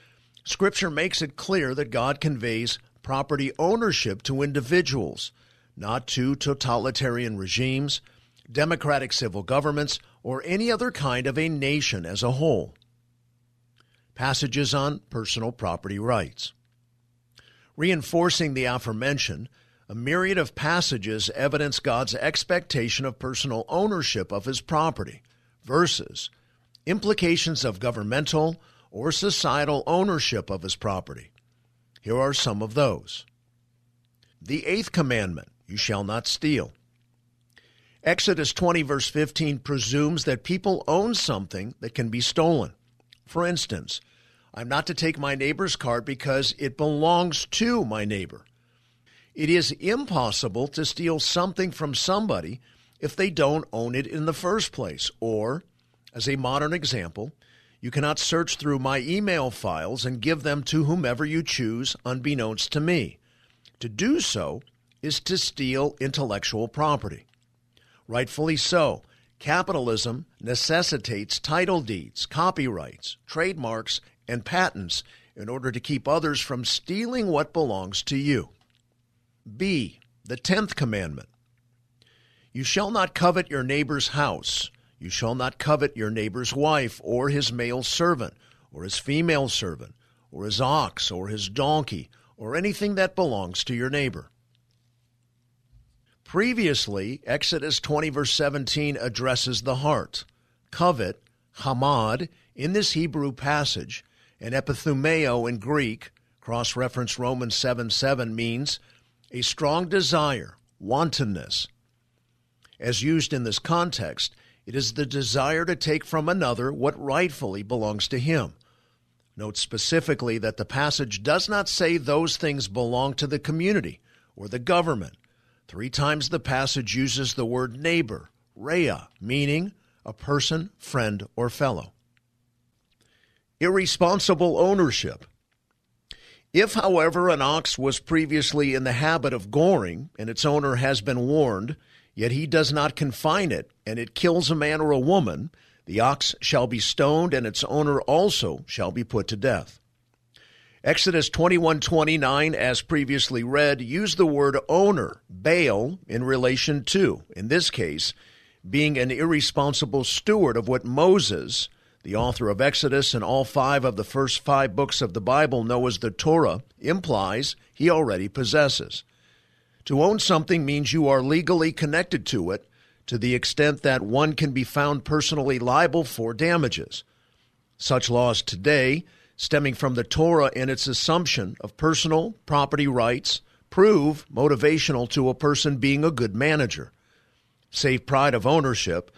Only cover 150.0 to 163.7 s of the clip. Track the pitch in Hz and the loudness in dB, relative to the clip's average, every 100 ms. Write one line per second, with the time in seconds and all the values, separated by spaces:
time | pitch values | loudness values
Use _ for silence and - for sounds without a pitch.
150 | _ _ _ _ _ _ _ _ - 160 | _ _ _ _ _ _ _ _ 0 2
151 | 190 165 147 - 170 180 160 160 - 165 | 2 2 0 2 4 4 4 2 2 2
152 | 156 160 135 139 156 156 127 123 - 156 | 4 2 2 2 2 0 0 -2 0 0
153 | 135 139 - 123 117 143 147 135 120 156 | 2 0 0 -2 0 2 4 2 -2 -2
154 | 208 156 175 143 143 135 - 165 196 185 | 0 4 4 4 4 2 2 4 6 4
155 | 95 - - 92 117 175 151 101 123 185 | 0 -6 -16 -4 2 4 4 2 0 -6
156 | - 113 127 131 127 131 - 147 117 196 | -6 -2 0 2 2 2 0 0 0 4
157 | 165 82 - - 107 160 165 - 87 76 | 4 2 -6 -8 0 2 2 0 -2 -2
158 | - - - - _ _ 92 139 151 139 | -4 -6 -14 -20 _ _ -2 2 2 2
159 | 127 127 160 156 139 - 143 139 135 139 | 0 0 2 2 2 0 0 0 0 0
160 | 123 - - 214 160 113 104 127 117 131 | 0 0 2 4 4 2 0 0 0 4
161 | 175 190 110 90 64 117 - _ _ _ | 6 6 4 -2 -4 -4 -4 _ _ _
162 | - 101 120 120 110 101 139 139 143 139 | -4 0 0 0 0 2 2 2 2 2
163 | 135 123 98 131 131 143 131 | 2 0 0 0 0 2 2